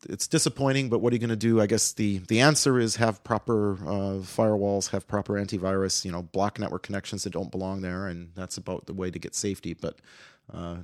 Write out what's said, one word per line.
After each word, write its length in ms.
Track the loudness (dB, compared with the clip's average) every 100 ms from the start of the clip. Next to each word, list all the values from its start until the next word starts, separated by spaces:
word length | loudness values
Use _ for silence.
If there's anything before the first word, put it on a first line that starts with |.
| -10
it's 180 | -6 0
disappointing, 640 | 0 0 0 2 2 2
but 100 | 2
what 140 | 2
are 20 |
you 60 | 2
gonna 160 | 0 0
do? 240 | 4 6
I 60 | 6
guess 260 | 4 2
the, 260 | 0 0 0 2
the 140 | 6
answer 400 | 8 6 4 4
is 160 | 2 2
have 260 | 0 0
proper, 520 | -2 -2 2 2 2
uh, 440 | 0 -2 -2 -2 -4
firewalls, 640 | -4 2 2 4 2 0 -2
have 160 | -4 -2
proper 280 | -4 -2
antivirus, 680 | -2 -2 -2 0 0 0 -2
you 60 | -4
know, 120 | -6
block 360 | -4 0 0 -2
network 240 | -6 -6
connections 400 | -6 -8 -6 -8
that 80 | -6
don't 220 | -6 -6
belong 300 | -6 -6 -6
there, 260 | -6 -6 -6
and 240 | -10 -12
that's 220 | -12 -10 -10
about 300 | -8 -8 -8
the 60 |
way 160 | -8 -6
to 120 | -6
get 160 | -8 -6
safety. 380 | -4 -4 -8
But, 260 | -8 -8 -10 _ -20 -20 _ -16
uh, 260 | -12 -10 -10